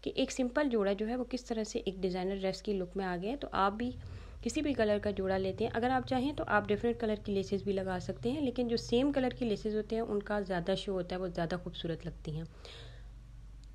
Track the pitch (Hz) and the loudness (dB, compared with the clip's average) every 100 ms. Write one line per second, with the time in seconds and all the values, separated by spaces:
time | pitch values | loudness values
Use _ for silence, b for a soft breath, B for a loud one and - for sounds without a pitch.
0 | - - 262 - 247 247 294 233 196 202 | -4 0 0 2 0 2 2 4 2 2
1 | 214 247 240 254 - 220 214 233 - 190 | 0 -2 -2 -4 -4 -4 -2 -2 -2 0
2 | 185 180 185 196 190 190 - 202 180 196 | 0 0 0 0 0 -2 -2 0 0 -2
3 | 190 180 190 277 - - 190 208 240 254 | -2 -2 -2 -4 -2 4 4 2 -4 -4
4 | B B B B 233 262 302 254 220 208 | B B B B -2 0 0 4 4 4
5 | 208 202 190 190 190 190 226 233 240 262 | 2 0 2 2 2 0 0 2 2 2
6 | 254 262 262 294 - 208 202 208 233 233 | 2 2 2 0 2 2 4 2 2 2
7 | 220 208 - 196 190 202 190 190 190 185 | 0 0 0 0 2 0 0 0 0 -2
8 | 175 175 233 285 277 233 240 226 - 240 | -2 -2 0 2 0 2 2 0 4 4
9 | 277 285 254 247 240 208 220 214 214 226 | 6 4 2 2 0 2 0 0 0 0
10 | 226 208 202 208 190 180 175 190 196 190 | 2 0 0 -2 0 0 2 0 0 -2
11 | 175 180 185 175 165 180 180 175 170 160 | 0 -2 -2 0 0 0 -4 -6 -4 -4
12 | 170 - - 156 165 B B B B B | -6 -8 -6 -6 -6 B B B B B
13 | B B - - - - - | B B -16 -16 -14 -14 -16